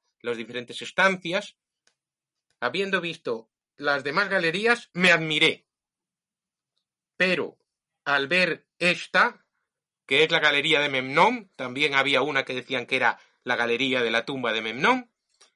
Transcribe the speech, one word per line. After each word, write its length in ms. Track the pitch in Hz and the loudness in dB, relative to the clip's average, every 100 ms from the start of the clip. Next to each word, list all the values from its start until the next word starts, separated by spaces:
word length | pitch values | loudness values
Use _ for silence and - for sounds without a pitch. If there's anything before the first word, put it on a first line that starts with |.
| _ _ | _ _
las 160 | 120 117 | -8 -8
diferentes 440 | 113 120 123 - | -8 -12 -12 -12
estancias. 760 | 117 - 190 185 170 190 - _ _ _ _ _ _ _ _ _ _ - | -6 0 0 0 -4 -6 -8 _ _ _ _ _ _ _ _ _ _ -6
"Habiendo 420 | 123 175 196 185 | -4 -4 -2 -4
visto 500 | 170 156 131 117 - _ _ - | -4 -8 -6 -8 -10 _ _ -6
las 260 | 147 143 | -2 -2
demás 260 | 139 170 196 | 0 -2 0
galerías, 600 | 190 165 180 226 233 - | 0 0 0 0 0 -4
me 180 | 175 180 | 0 4
admiré. 560 | 165 160 151 156 - _ _ _ _ _ _ _ _ _ _ _ _ _ _ _ - | 4 2 2 2 0 _ _ _ _ _ _ _ _ _ _ _ _ _ _ _ -2
Pero 400 | 185 165 107 - _ _ _ _ 143 | 0 0 -4 -10 _ _ _ _ -2
al 220 | 143 139 | -2 0
ver 400 | 180 175 147 _ - | 0 0 -2 _ -4
esta, 680 | 175 170 - 185 240 - _ _ _ _ _ _ - | -2 -2 0 2 2 -2 _ _ _ _ _ _ 0
que 180 | 135 | 2
es 80 | 160 | 4
la 80 | 165 | 4
galería 400 | 151 143 156 151 | 4 2 2 2
de 100 | 143 | 2
Memnón", 640 | 135 131 151 208 247 - - | -2 0 4 4 2 -8 -10
también 380 | 123 127 147 135 | -8 -2 0 2
había 260 | 139 131 | 2 2
una 220 | 147 139 131 | 2 -2 -2
que 100 | 127 | -6
decían 300 | 123 131 117 | -6 -6 -2
que 100 | 131 | 0
era 220 | 120 - _ _ | 0 0 _ _
la 120 | 127 117 | -4 -2
galería 480 | 117 117 131 127 | 0 0 0 0
de 80 | 113 | 0
la 140 | 113 131 | 0 -2
tumba 280 | 135 120 | -4 -2
de 80 | 110 | -2
Memnón, 500 | 110 120 202 254 233 _ _ _ _ | -4 -2 0 0 -4 _ _ _ _